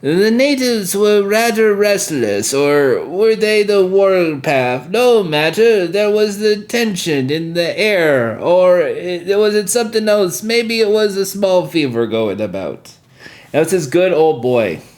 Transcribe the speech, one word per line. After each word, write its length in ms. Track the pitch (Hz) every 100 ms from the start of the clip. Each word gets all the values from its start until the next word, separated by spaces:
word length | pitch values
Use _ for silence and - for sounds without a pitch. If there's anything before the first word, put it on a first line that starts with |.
The 280 | 123 170 208
natives 640 | 226 277 277 254 233 185
were 280 | 196 208 208
rather 520 | 196 214 233 220 220
restless, 760 | 202 208 202 - 151 110 101 107
or 500 | 139 143 147 139 110 92
were 280 | 175 220
they 280 | 220 214 214
the 220 | 208 202 185
warpath? 1040 | 190 196 185 170 151 131 139 123 123 160
No 320 | 202 247 233
matter, 640 | 190 151 156 165 226 220 175
there 240 | 185 208
was 280 | 208 214 202
the 240 | 214 208
tension 680 | 214 240 233 185 - 147 131
in 240 | 151 165
the 240 | 170 170 139
air, 600 | 214 202 160 139 117 110
or 420 | 135 175 185 180
it, 460 | 151 123 175 175 170 202
was 160 | 214
it 160 | 208 190
something 360 | 240 226 220 220
else? 360 | 208 190 -
Maybe 380 | 214 233 233 233
it 100 | 214
was 260 | 214 214 196
a 80 |
small 420 | 196 196 202 185 165
fever 400 | 170 143 117 117
going 360 | 113 110 98
about. 500 | 107 95 87 58 - - _ _ - - -
That 80 | 139
was 100 | 160
his 160 | 190 147
good 260 | 151 185
old 300 | 156 160 147
boy. 400 | 123 123 107 78 -